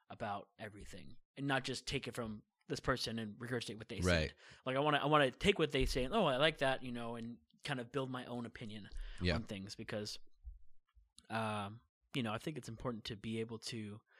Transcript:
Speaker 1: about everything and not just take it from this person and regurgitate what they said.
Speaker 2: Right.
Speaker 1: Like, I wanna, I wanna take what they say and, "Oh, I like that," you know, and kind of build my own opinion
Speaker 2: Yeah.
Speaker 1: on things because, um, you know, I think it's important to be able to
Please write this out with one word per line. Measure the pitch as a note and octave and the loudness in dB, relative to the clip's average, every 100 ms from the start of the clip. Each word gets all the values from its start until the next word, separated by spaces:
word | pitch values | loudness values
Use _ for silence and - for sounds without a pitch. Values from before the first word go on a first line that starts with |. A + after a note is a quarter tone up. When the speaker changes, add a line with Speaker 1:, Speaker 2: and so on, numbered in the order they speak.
| - | -18
Speaker 1:
about | A#2+ A2 G2+ - - | -6 -4 -4 -6 -12
everything | A2 G2+ F#2 F#2 - - - - | -12 -10 -12 -10 -10 -12 -14 -4
and | C#3 | 2
not | C3 | 2
just | C3 A#2+ - | 2 -2 -2
take | C#3 A#2+ | -2 -2
it | |
from | A2+ A2+ G#2+ - _ - | -4 -4 -6 -12 _ -6
this | C3+ | -2
person | - B2 B2 A2+ | 2 2 0 -2
and | A2 G2+ | -4 -6
regurgitate | A#2+ B2 - A2 | -4 -2 -2 -6
what | A2+ | -6
they | G#2 | 2
said. | F2+ | 4
Speaker 2:
Right. | E2+ C#2+ - - - | 6 4 -2 -16 -10
Speaker 1:
Like, | C3 C3 | -2 2
I | |
wanna, | D3+ C#3+ | 4 4
I | C#3+ | 6
wanna | D3+ C3+ | 8 6
take | - G3 F#3+ | 6 4 6
what | D3+ | 4
they | C#3 | 4
say | C3 C#3 | 4 2
and, | B2+ | 2
"Oh, | A3 E3 | 4 4
I | C3 | 6
like | D#3+ D#3+ | 4 4
that," | C3+ C3 | 2 2
you | B2+ | -2
know, | A#2+ A#2 A#2 | -6 -4 -6
and | A#2 A#2 _ _ | -6 -10 _ _
kind | - C3 | -4 -2
of | A#2 | -2
build | C#3 C3 | -2 -2
my | B2+ - | -4 -6
own | B2 A#2 | -6 -6
opinion | - A2+ G#2+ G2 - - - | -8 -8 -8 -8 -8 -8 0
Speaker 2:
Yeah. | F2+ | 2
Speaker 1:
on | E2+ | 2
things | D#2 G2+ G2 | 0 -4 -6
because, | - A2+ G#2+ G#2 - - - - - - - - _ _ - - | -8 -4 -4 -4 -6 -10 -14 -14 -14 -14 -16 -20 _ _ -20 -6
um, | A2 A2 G#2+ G2+ A2+ - _ _ | -2 0 0 -4 -8 -16 _ _
you | D3 | -2
know, | A2+ | 0
I | A2 | -2
think | E3 D3 | -4 -6
it's | A#2 | -8
important | A2+ C3 A2 - | -6 -4 -4 -6
to | G#2 | -6
be | A#2 A2+ | -4 -2
able | A2+ A2+ | -2 -4
to | - A#2 G#2 G#2 - | -6 -6 -8 -10 -16